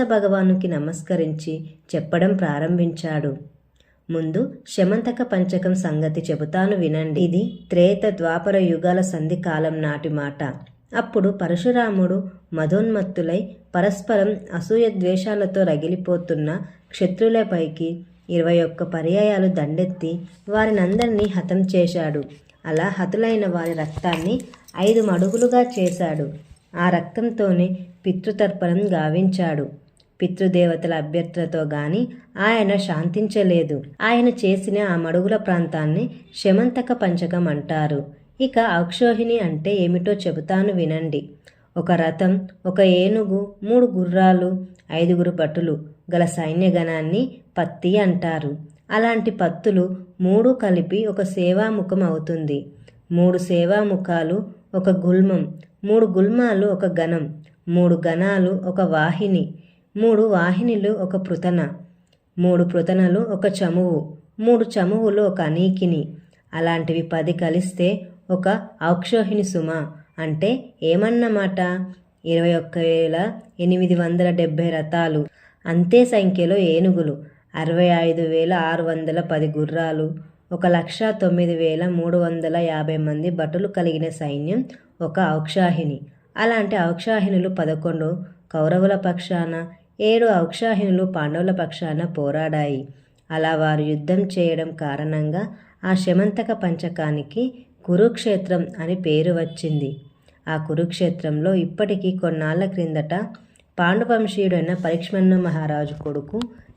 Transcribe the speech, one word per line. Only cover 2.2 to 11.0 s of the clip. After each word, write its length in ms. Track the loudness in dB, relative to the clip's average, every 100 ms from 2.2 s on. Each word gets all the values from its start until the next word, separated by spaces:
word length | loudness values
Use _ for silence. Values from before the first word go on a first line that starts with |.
| 2 2
ప్రారంభించాడు. 1000 | 0 -2 0 0 0 -2 -4 -4 -4 -6 -10 _ _ _ _ _ -8
ముందు 460 | -4 -2 -2 -4 -6 -6
శమంతక 540 | 0 2 2 -2 -4
పంచకం 540 | -2 0 0 0 0 -2
సంగతి 480 | -2 -2 -2 -2 -4
చెబుతాను 440 | -4 -2 0 0 2
వినండి. 460 | 0 0 -2 0
ఇది 380 | 0 0 -2 -6 -2
త్రేత 400 | 4 4 4 0
ద్వాపర 480 | 0 -2 0 0 2
యుగాల 440 | 2 2 0 0
సంధి 340 | 0 -2 -2 -2
కాలం 460 | -2 -2 -2 -2
నాటి 280 | -2 -4 -4
మాట. 340 | -4 -4 -6 -8 -8 -14 _ _
అప్పుడు 340 | -6